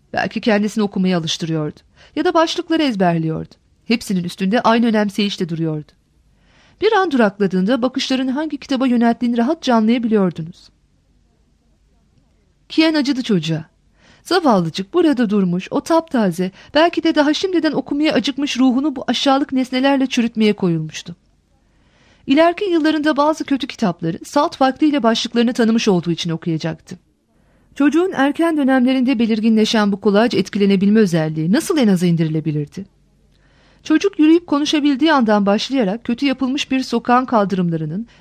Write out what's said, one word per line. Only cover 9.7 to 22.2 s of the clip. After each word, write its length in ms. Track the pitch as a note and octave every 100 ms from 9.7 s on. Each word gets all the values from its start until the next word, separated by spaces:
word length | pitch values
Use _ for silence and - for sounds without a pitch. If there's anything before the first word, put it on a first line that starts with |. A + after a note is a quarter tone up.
| A#3
anlayabiliyordunuz. 920 | A3 B3 A3+ G#3+ F#3 E3 D#3+ - _ _ _ _ _ _ _ _ _ _ _ _ _ _ _ _ _ _ _ _ _
Kian 240 | - D#4+
acıdı 300 | D#4 C4 B3+
çocuğa. 420 | A#3+ F#3 D#3 D#3 - _ _ _ _ _
Zavallıcık 680 | - F4+ D4+ G3 E3 - F#3+
burada 360 | F4 D#4+ B3 G#3+
durmuş, 380 | G#3 F#3 F3+ -
o 100 | C4+
taptaze, 680 | - E4 E4 B3 G3 E3+ F#3 - -
belki 300 | D4 E4+ E4
de 120 | E4 D#4
daha 180 | C#4+
şimdiden 380 | D4 F#4+ E4+ D#4
okumaya 420 | C4+ - C#4+ D4+
acıkmış 440 | - C#4 C#4 C#4+ A#3
ruhunu 380 | C4 A#3+ D4+ B3+
bu 80 | -
aşağılık 440 | A#3+ C#4 C4+ D4
nesnelerle 560 | C4 B3+ B3+ C#4 C#4 C4
çürütmeye 460 | B3+ A3+ A3 G#3+
koyulmuştu. 600 | G#3 F3+ E3 D#3 - - E3+ _ _ _ _ _ _ _ _ _ _